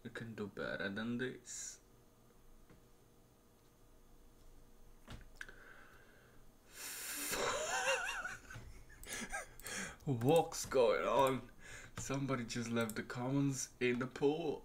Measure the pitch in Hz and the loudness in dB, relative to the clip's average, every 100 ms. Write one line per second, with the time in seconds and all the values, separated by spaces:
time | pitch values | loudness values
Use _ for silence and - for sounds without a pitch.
0 | 117 - 117 107 101 - 67 64 98 101 | -10 -8 -8 -6 -6 -4 -4 -2 -2 -2
1 | 113 120 127 - - - - - - - | -2 -2 -2 -6 -10 -10 -8 -12 -20 -20
2 | - - - - - - - - - - | -20 -20 -20 -20 -20 -20 -20 -20 -20 -20
3 | - - - - - - - - - - | -20 -20 -20 -20 -20 -20 -20 -20 -20 -20
4 | - - - - - - - - - - | -20 -20 -20 -20 -20 -20 -20 -20 -20 -20
5 | - - - - - - - - - - | -16 -16 -16 -14 -14 -14 -18 -18 -18 -20
6 | - - - - - - - - - - | -20 -20 -20 -20 -20 -20 -20 -12 -10 -8
7 | - - 285 - 466 523 640 762 762 539 | -6 -4 -2 0 0 0 0 0 2 2
8 | 719 988 1077 - - - - - - - | 0 -4 -6 -8 -10 -12 -12 -16 -18 -16
9 | - - 220 - - - - - 190 - | -8 -6 -6 -8 -8 -12 -8 -6 -8 -6
10 | - 123 123 165 156 - - 135 117 90 | 0 2 8 8 6 -2 2 6 8 8
11 | 95 117 135 127 113 - - - - - | 6 6 6 4 -4 -16 -14 -14 -12 -8
12 | - 135 135 127 113 120 113 117 113 110 | -4 -2 0 -2 -2 -4 0 0 0 -2
13 | - 127 123 139 139 131 - - 127 123 | -6 -4 0 4 4 2 -4 0 2 2
14 | 127 - 143 156 160 - | -2 4 4 4 0 -2